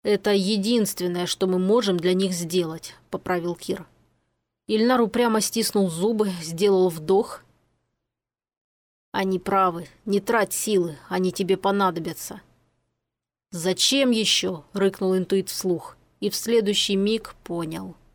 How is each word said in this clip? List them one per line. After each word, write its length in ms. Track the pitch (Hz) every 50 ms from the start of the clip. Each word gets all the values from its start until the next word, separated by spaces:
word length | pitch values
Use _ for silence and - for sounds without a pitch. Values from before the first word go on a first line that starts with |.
| _
«Это 280 | 214 208 196 - 214
единственное, 920 | 202 196 185 196 220 202 190 220 240 233 208 - - - 180 180 175 175 180
что 200 | 175 - _ 190
мы 120 | 185 185 180
можем 400 | 185 190 214 240 214 202 185 175
для 160 | 160 180 185
них 180 | 185 196 190
сделать», 600 | 185 170 175 160 175 185 170 160 160 165 - - - - _ _
поправил 440 | - 185 - - 180 175 170 175 170
Кир. 320 | - - - 180 190 165 _ _ _ _ _ _ _ _ _ _ _ _ _ _ _ _
Ильнар 340 | - 220 214 220 240 254 240
упрямо 400 | 233 202 - 226 240 233 220 220
стиснул 500 | 208 - - 226 214 - - 208 196 180
зубы, 400 | 160 165 185 220 233 214 214 196 180 170
сделал 480 | 160 160 165 165 202 202 196 185 185 180
вдох. 540 | 165 160 151 156 190 202 240 - - - - _ _ _ _ _ _ _ _ _ _ _ _ _ _ _ _ _ _ _ _ _ _ _ _ _ _ _ _ _ _ _ _ _
«Они 260 | - - 196 190 185 180
правы, 480 | - - 196 196 190 185 165 170 165 - - _ _
не 140 | 220 196 202
трать 320 | 196 - 233 226 202 196
силы, 440 | - - - 214 214 190 175 165 151 - - -
они 220 | 185 185 185 185
тебе 260 | 180 - 196 175 190
понадобятся». 840 | 185 - 196 196 202 196 185 165 175 160 165 156 - - - - 202 - _ _ _ _ _ _ _ _ _ _ _ _ _ _ _ _ _ _ _ _ _
«Зачем 600 | - 170 160 190 185 180 - - 262 277 269 254
ещё?» 540 | 233 220 214 - - - - 185 185 156 - _
рыкнул 440 | - 202 196 196 190 - 196 185 185
интуит 320 | 185 180 - 190 190 190 -
вслух 480 | - - - 185 175 156 - - - _ _ _ _ _
и 100 | 202 202
в 60 | -
следующий 600 | - - 226 233 233 208 202 208 185 - - 202
миг 380 | 190 196 208 220 220 220 - - _ _
понял. 500 | - 175 170 165 160 160 165 190 190 165 _ _ _